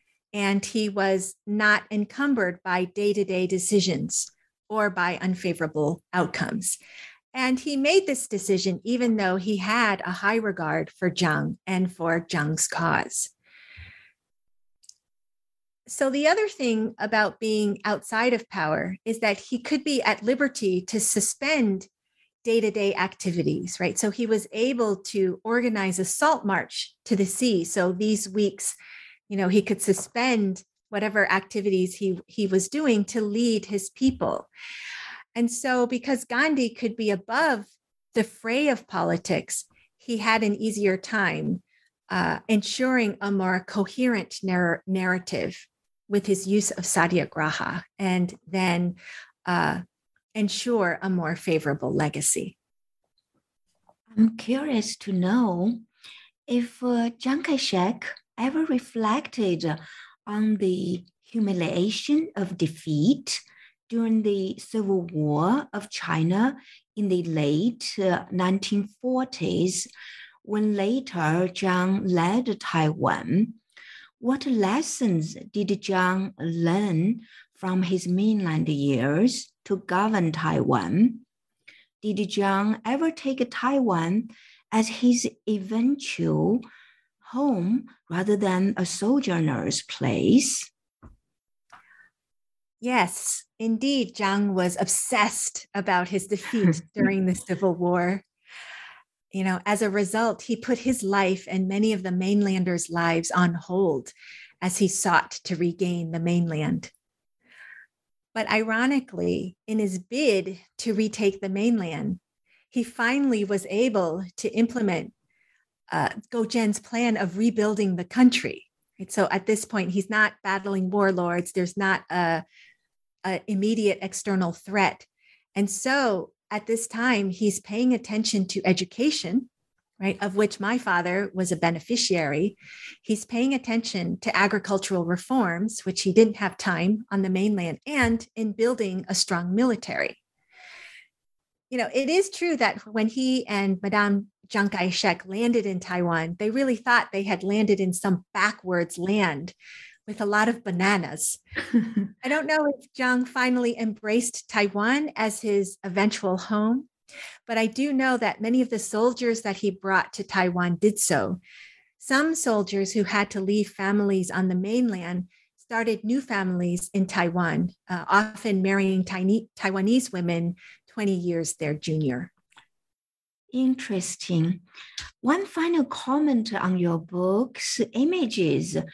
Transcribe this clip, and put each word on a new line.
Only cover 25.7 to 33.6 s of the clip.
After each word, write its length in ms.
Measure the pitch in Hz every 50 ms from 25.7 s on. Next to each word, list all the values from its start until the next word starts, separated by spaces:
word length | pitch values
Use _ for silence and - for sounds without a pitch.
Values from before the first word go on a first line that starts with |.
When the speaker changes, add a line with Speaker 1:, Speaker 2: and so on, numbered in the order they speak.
| 220 208 190 190 180 185
Speaker 1:
a 60 | 190
salt 400 | 185 - - 294 311 311 - -
march 500 | 202 190 165 - - - - - - - _ _
to 100 | - 226
the 100 | 190 196
sea. 380 | 185 - - 254 247 214 175 165
So 280 | - - 208 180 180 185
these 360 | 185 214 214 214 202 208 196
weeks, 480 | 185 214 208 196 196 - - - - - - - - - - - - _ _ -
you 80 | 208
know, 120 | 196 190 180
he 140 | 185 214 202
could 200 | - 214 190 -
suspend 800 | - 190 - - - - 233 240 262 247 226 202 190 185 - - _ _ _ _ _
whatever 420 | 220 202 208 214 202 214 196 -
activities 640 | 180 196 196 - - 220 196 208 190 185 185 185 -
he, 240 | - 208 190 185 180 -
he 200 | _ - - 208
was 220 | 190 190 190 185 -
doing 360 | - 294 311 277 226 208 202
to 140 | - - 240
lead 460 | 214 208 202 233 240 240 220 214